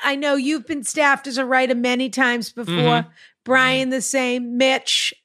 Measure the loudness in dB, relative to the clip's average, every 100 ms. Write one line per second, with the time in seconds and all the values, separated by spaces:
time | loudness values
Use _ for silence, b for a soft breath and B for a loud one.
0 | -4 -2 0 0 0 -4 -4 -8 -6 0
1 | 2 2 -2 -6 0 0 2 0 0 0
2 | -2 0 0 0 -6 -10 -4 0 2 2
3 | -2 b b b 0 2 4 2 0 -2
4 | -2 -2 0 -2 -4 2 2 2 0 -2
5 | -2 -8